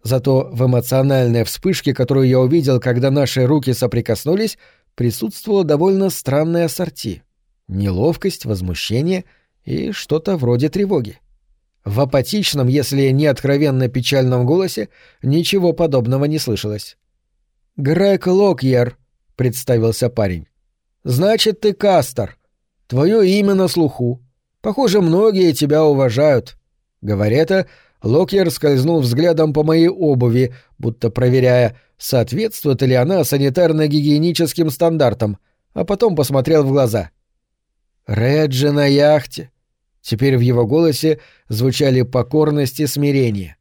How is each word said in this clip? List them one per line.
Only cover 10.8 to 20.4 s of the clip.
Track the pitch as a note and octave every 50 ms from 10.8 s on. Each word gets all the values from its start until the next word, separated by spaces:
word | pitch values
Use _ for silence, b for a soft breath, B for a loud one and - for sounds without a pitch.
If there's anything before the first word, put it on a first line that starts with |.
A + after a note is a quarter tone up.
| G3+ G3 G3+ D3 A#2 G#2 A#2+ _ _ _ _ _ _ _ _ _ _ _ _ _ _
В | G#2 G2+ A#2+
апатичном, | C#3 C3 D3 C#3 A#2+ - - G#3+ F#3+ - - C#3+ B2+ B2
если | C3 D3 C3 - C#3 C#3 C#3 C3+
не | C3 C#3 D3+
откровенно | D3 B2+ - - C3+ C#3 C#3+ D3+ D3 C3 C3 C3 A#2+
печальном | C3 C3 A#2+ - C#3 C3+ C3 B2+ B2+ B2 B2
голосе | B2 D#3 F#3 F#3+ F3+ - G#3+ G#3 b b b b b b b
ничего | - C3 C#3+ E3 E3 - G3+ G3 F3+ E3+
подобного | D#3+ E3 E3+ D#3+ C#3 C3 A2+ A#2 C3 C3+ C#3+
не | D3 D#3 D3+
слышалось. | - B2+ G#2+ F#2+ - G#2 G#2 G#2 - - - _ _ _ _ _ _ _ _ _ _ _ _ _ _ _ _
«Грег | - C#3 C3+ D#3+ F3+ G3 G3+ G3 - -
Локьер», — | F#3 F3+ F#3+ G3+ G3 E3 B2 B2+ C3 B2+ A#2+ A#2+ A#2+ - _ _ _ _ _ _ _ _
представился | - B2 B2 A#2 - - - B2 A#2 A2 A2+ A2 - B2+ A2+
парень. | A#2+ A#2 G#2 G2 F2+ E2